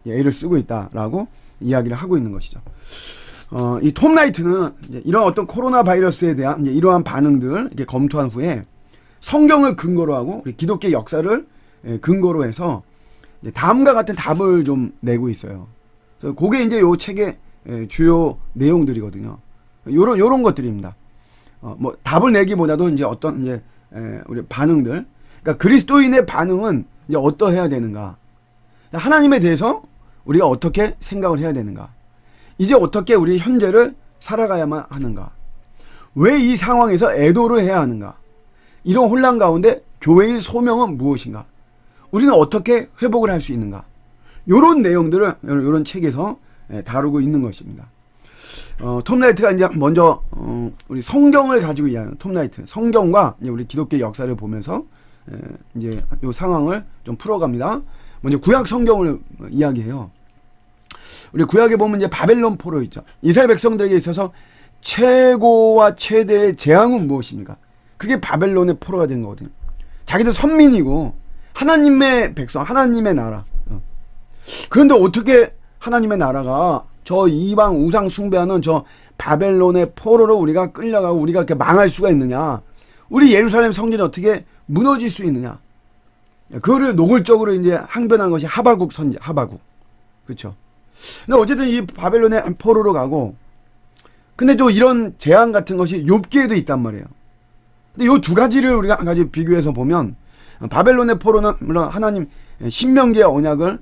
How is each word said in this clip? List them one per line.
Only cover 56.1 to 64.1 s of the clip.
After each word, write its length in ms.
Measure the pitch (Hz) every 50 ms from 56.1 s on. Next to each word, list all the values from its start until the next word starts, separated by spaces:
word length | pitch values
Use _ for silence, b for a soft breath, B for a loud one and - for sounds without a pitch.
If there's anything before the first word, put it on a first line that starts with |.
| - - 131
요 80 | 123
상황을 540 | 120 - 185 185 175 156 143 165 190 214 202 b b b -
좀 120 | 123 117
풀어갑니다. 640 | 113 - 208 214 185 165 131 120 120 131 190 226 285 b b b b b b b b
먼저 180 | - 135 143 143
구약 280 | - 175 247 269 226
성경을 520 | 175 220 247 233 226 214 196 180 156 139 - - - - - 104 101
이야기해요. 600 | - 139 151 143 127 120 107 113 135 135 104 - - _ _ _ _ _ _ _ _ _ _ _ _ _ _ _ B B B B B B B B
우리 120 | - 160 156
구약에 340 | - 180 220 233 226 226
보면 220 | 202 214 214 208 202
이제 100 | 196 185
바벨론 480 | - - - 190 233 240 233 220 196
포로 240 | - - 175 160 143 120
있죠. 180 | - - - b b b b
이스라엘 280 | - 165 165 262 262 233
백성들에게 460 | 220 - - 233 220 202 202 196 190
있어서 340 | 175 - 170